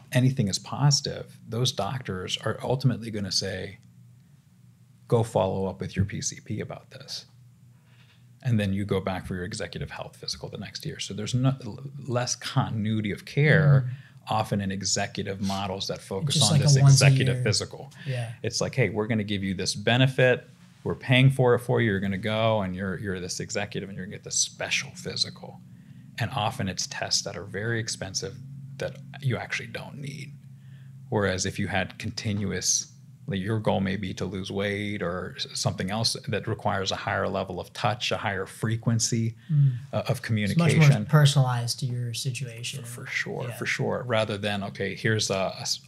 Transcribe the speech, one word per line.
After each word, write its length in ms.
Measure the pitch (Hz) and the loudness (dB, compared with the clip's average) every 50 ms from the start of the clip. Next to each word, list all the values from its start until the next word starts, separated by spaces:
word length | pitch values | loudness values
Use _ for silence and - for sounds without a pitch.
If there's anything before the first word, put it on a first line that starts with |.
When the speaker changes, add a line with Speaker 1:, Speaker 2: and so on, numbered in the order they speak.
| - - | -12 0
Speaker 1:
anything 360 | - 131 123 123 113 - 107 98 | 2 4 4 4 4 4 0 0
is 100 | 92 - | 0 -4
positive, 800 | - - - 107 135 147 139 - - 90 - - - - - - - - | -6 -6 -2 4 4 4 4 4 2 -4 -6 -8 -10 -12 -16 -20 -12 -6
those 240 | 113 113 127 - - | -2 0 0 0 0
doctors 640 | - 98 101 - - - - 95 92 92 - - - - | 0 -2 -2 -2 -6 -6 -6 -6 -6 -4 -6 -6 -4 -2
are 120 | 113 110 - - | -4 -4 -2 0
ultimately 480 | 117 123 139 139 123 110 98 113 117 | 0 0 4 4 4 4 4 -4 -6
gonna 220 | 107 104 98 92 85 | -6 -4 -4 -2 -2
say, 460 | - 101 95 98 92 95 98 98 - - - - - - - - - - _ - _ _ _ _ _ - - _ _ - _ _ - - - | -2 -2 -2 -4 -6 -8 -8 -10 -14 -20 -20 -20 -20 -20 -20 -20 -20 -20 _ -20 _ _ _ _ _ -20 -20 _ _ -20 _ _ -20 -2 2
"Go 140 | 127 117 117 | 2 2 2
follow 420 | 117 - 104 98 95 95 95 95 | 2 2 2 2 2 0 0 -2
up 160 | 95 90 - | -4 -4 -6
with 160 | 95 - - 92 | -8 -6 -2 -2
your 80 | 95 | -2
P 160 | 95 - - | -2 -2 -6
C 180 | - - - - | -6 -6 -8 -8
P 220 | - - 107 - | -10 -8 -6 -6
about 300 | - - - - - - | -6 -8 -10 -14 -16 -18
this." 340 | - - - - - - - - _ - - - - _ - - - - _ _ - - - _ _ _ - - - _ | -18 -18 -14 -12 -12 -12 -12 -16 _ -20 -20 -20 -20 _ -20 -20 -20 -20 _ _ -20 -20 -20 _ _ _ -20 -20 -20 _
And 160 | - 131 113 107 | -2 2 2 2
then 140 | 101 98 | 2 2
you 140 | 98 98 101 | 0 -2 0
go 160 | 101 98 95 | 0 0 0
back 240 | 90 95 92 90 - | 0 -2 -4 -4 -6
for 100 | - 95 | -6 -6
your 80 | 90 90 | -6 -6
executive 480 | 87 - 107 87 87 - 82 - - | -6 -6 -8 -8 -8 -8 -10 -10 -10
health 240 | - - - - - | -10 -10 -12 -12 -12
physical 320 | - - - - - - 113 | -12 -10 -8 -8 -8 -8 -10
the 100 | - - | -10 -10
next 280 | 101 104 - - - | -12 -10 -12 -10 -10
year. 140 | 151 131 - | -10 -8 -8
So 140 | - - 98 | -8 -8 -6
there's 200 | 104 107 104 - | -6 -4 -2 0
no, 220 | 123 127 131 127 - - | 4 4 4 2 2 -4
l-, 180 | 104 101 - - 139 - 139 135 - | -10 -12 -12 -14 -14 -14 -12 -6 -2
less 260 | 120 120 120 120 - | -2 0 0 0 -4
continuity 760 | - - - - 135 107 - 104 107 101 110 110 110 104 104 | -6 -6 -2 0 0 0 0 0 -2 0 0 0 0 0 -2
of 140 | 92 - - | -4 -6 -8
care, 560 | - - 143 147 156 120 98 - 147 143 135 | -4 0 4 6 6 8 8 8 8 8 8
Speaker 2:
Mm-hmm. 520 | 131 - - - - - - - - - 107 | 6 2 -4 -8 -12 -18 -20 -20 -6 -2 0
Speaker 1:
often 280 | 110 107 - 110 101 | 0 0 0 0 0
in 100 | 98 98 | 0 -2
executive 720 | 98 98 101 95 - 104 101 98 - - 98 98 98 98 | -4 -4 -2 -2 0 0 -2 -2 -4 -6 -6 -4 -4 -4
models 460 | 101 98 98 95 98 98 95 98 104 - | -2 -2 -2 -2 -2 -4 -4 -4 -4 -6
that 140 | 90 90 | -6 -8
focus 340 | - - 104 - 160 139 - | -6 -6 -4 -2 0 0 2
Speaker 2:
It's 100 | - - | 4 4
just 60 | 104 104 | 6 6
Speaker 1:
on 60 | 101 | 6
Speaker 2:
like 60 | 101 - | 6 6
a 40 | 139 | 6
Speaker 1:
this 80 | 135 | 8
Speaker 2:
once 200 | 135 139 135 131 | 10 10 10 10
a 60 | 107 135 | 10 8
Speaker 1:
executive 280 | 135 131 110 - 127 127 | 8 8 4 2 2 2
Speaker 2:
year. 60 | 123 | 2
Speaker 1:
physical. 480 | 110 95 - - - - - - - - - - 139 | 2 2 2 -2 -4 -8 -14 -14 -16 -16 -14 -10 -8
Speaker 2:
Yeah. 240 | 127 123 120 117 120 - | -6 -6 -6 -8 -10 -8
Speaker 1:
It's 200 | - 107 - - | -8 -6 -2 -2
like, 140 | - 90 - | -2 -2 2
"Hey, 140 | - 120 95 | 2 2 2
we're 180 | 85 104 107 110 | 2 0 -2 0
gonna 180 | 117 107 101 | 0 -2 0
give 180 | 101 104 98 98 | -2 -2 -2 -2
you 100 | 95 95 | -2 -2
this 220 | 87 - 110 - | -2 -2 -4 -4
benefit. 720 | 101 101 113 113 123 131 131 131 - 131 127 120 - - - - _ - - - - - | -2 0 2 4 6 4 4 4 4 4 4 4 2 0 -10 -20 _ -20 -20 -20 -8 -6
We're 100 | 95 85 | -6 -6
paying 340 | - - - 123 127 131 135 | -4 2 4 6 8 8 8
for 260 | 135 - 127 123 120 | 6 6 6 6 4
it 40 | 113 | 4
for 220 | - - 123 117 | 2 0 0 2
you. 100 | 117 110 | 2 2
You're 80 | 98 95 | 2 0
gonna 180 | 98 98 98 92 | 0 -2 -4 -2
go 440 | - 107 110 110 113 113 110 107 | -2 -2 0 2 2 2 2 2
and 120 | 98 92 90 | 0 -2 -4
you're, 240 | 92 101 95 92 82 | -4 -4 -6 -6 -4
you're 200 | 104 101 92 92 | -4 -4 -4 -4
this 200 | 87 90 - - | -6 -8 -8 -8
executive 480 | 101 87 - 104 101 104 - 98 98 98 | -8 -6 -4 -6 -6 -4 -6 -8 -8 -8
and 80 | 98 - | -10 -12
you're 80 | 92 | -12
gonna 120 | 98 101 95 | -10 -12 -14
get 60 | - | -12
this 120 | 95 - - | -6 -2 -2
special 540 | - - - - 92 92 - - - - | -2 -2 -4 -8 -4 -2 -2 -2 -4 -6
physical." 680 | - - - - - - - - - - - - - - - - - - - - - - - - - - | -12 -10 -10 -8 -4 -4 -4 -4 -6 -12 -16 -16 -16 -18 -20 -20 -20 -20 -20 -20 -20 -20 -20 -16 -6 -4
And 120 | 120 98 | -4 -2
often 380 | - 107 104 107 - - 104 95 | -2 0 -2 -2 -2 -2 -4 -4
it's 180 | 87 - - - | -4 -4 -6 -6
tests 360 | - - 98 98 - - - | -6 -6 -4 -2 -2 -2 -2
that 120 | - 87 | -4 -8
are 80 | 85 90 | -10 -10
very 360 | 107 - 95 107 117 117 113 | -8 -8 -6 -4 -2 -2 -2
expensive 560 | 110 113 - - 95 95 92 - 92 95 98 - - - - - - - - - | -4 -4 -6 -8 -8 -8 -6 -6 -6 -6 -10 -12 -14 -14 -14 -14 -14 -14 -10 -8
that 200 | 90 87 - - - - - - | -8 -8 -8 -10 -16 -16 -16 -6
you 160 | 143 131 110 92 | -4 -4 -2 -2
actually 300 | 98 - - - - 117 | -4 -6 -8 -8 -8 -8
don't 300 | 113 - - - - - | -10 -12 -12 -12 -12 -12
need. 360 | 147 - - - - - - - - - - - - - - - - - - - - - | -12 -10 -10 -10 -12 -12 -14 -18 -20 -20 -20 -20 -20 -20 -20 -20 -20 -20 -18 -18 -10 -4
Whereas 380 | - 107 101 98 92 92 95 | -2 0 0 0 0 0 -2
if 120 | 95 - - | -4 -2 -4
you 100 | 101 87 | -4 -2
had 280 | 95 95 90 80 - - | 0 -2 -2 -2 -6 -8
continuous, 960 | - - - - - 104 101 104 104 92 92 90 92 - - - - - - - - - - - - | -10 -8 -8 -6 -4 -4 -2 -2 -2 -2 -4 -2 -2 0 0 0 -2 -6 -12 -20 -20 -20 -20 -16 -8
like, 140 | - 98 95 | -4 -4 -4
your 180 | 90 101 113 110 | -2 -2 -2 0
goal 220 | 107 104 98 101 | 2 2 2 2
may 160 | 98 95 95 | 2 0 -2
be 180 | 101 95 90 95 | -2 -4 -6 -4
to 100 | - 98 | -4 -6
lose 260 | 92 98 92 95 98 | -4 -4 -6 -6 -4
weight 500 | 104 98 98 104 101 101 104 101 104 104 | -4 -2 -2 -2 -2 -2 -4 -4 -4 -4
or 340 | 95 85 90 92 92 - - - | -4 -4 -4 -4 -6 -8 -8 -10
s-, 100 | - - - | -10 -8 -6
something 360 | - - 113 92 - - 92 | -2 -2 -2 -2 -2 -4 -2
else 280 | 101 113 113 - - - - - | -2 0 0 0 -2 -2 -4 -4
that 180 | 104 98 101 | -4 -2 -2
requires 460 | - 107 104 - 107 98 98 95 95 | -2 -4 -2 0 0 0 0 0 -2
a 60 | 101 - | -4 -4
higher 320 | - 104 101 101 95 95 | -2 -2 0 0 0 0
level 320 | 95 95 95 - 90 87 | 0 -2 -2 -2 -4 -8
of 100 | 87 - | -8 -10
touch, 400 | - - - 110 107 110 - - | -8 -2 0 0 0 0 -2 -2
a 60 | 110 95 | -2 -2
higher 280 | - 110 101 92 95 | -2 -2 -2 -2 -4
frequency, 880 | - - - - 110 113 113 - - 117 113 - - - 113 113 113 113 - - - | -6 -6 -4 -2 -2 -2 0 2 2 2 2 2 0 0 0 0 0 -4 -6 -4 0
Speaker 2:
Mm. 260 | 156 143 143 135 123 113 - - - | 4 6 6 6 4 0 -6 -4 -4
Speaker 1:
uh, 100 | 107 - - | -4 -2 0
of 100 | - - | -2 -2
Speaker 2:
It's 100 | - - | 0 0
much 280 | 113 107 104 98 - 165 | 0 2 2 2 2 4
more 100 | 170 156 | 4 6
Speaker 1:
communication. 380 | - - 156 143 135 107 104 | 6 8 8 8 8 6 4
Speaker 2:
personalized 720 | - - 151 147 139 - 143 131 123 123 120 120 120 - - | 4 6 8 8 8 8 6 4 4 2 0 -2 -2 -4 -4
to 60 | - | -4
your 280 | 123 123 123 123 120 113 | -4 -4 -4 -4 -4 -6
situation. 720 | - - 139 117 - 139 120 113 113 120 - - 139 120 | -4 -4 -4 -4 -4 -6 -8 -10 -10 -10 -8 -8 -10 -10
Speaker 1:
For, 220 | 120 120 123 139 | -12 -12 -12 -10
for 0 | 135 | -6
sure, 380 | - - - - - - 131 120 | -4 -4 -4 -4 -4 -6 -6 -6
Speaker 2:
Yeah. 80 | 113 | -6
Speaker 1:
for 100 | 113 - | -4 -4
sure. 380 | - - - 127 113 98 92 123 | -4 -2 0 0 0 0 -2 0
Rather 320 | 123 117 110 110 104 107 98 | 0 2 2 2 2 -2 -2
than, 240 | 104 104 104 101 95 | -2 -2 -2 -2 -4
okay, 300 | 101 98 - 101 98 95 | -6 -4 -4 -4 -4 -4
here's 360 | - - 113 110 107 104 - | 0 2 2 2 2 2 0
a, 240 | 104 95 95 85 - - | 0 0 0 -2 -2 -4
a 40 | |
s-, 180 | - - - - - | -4 -6 -6 -6 -6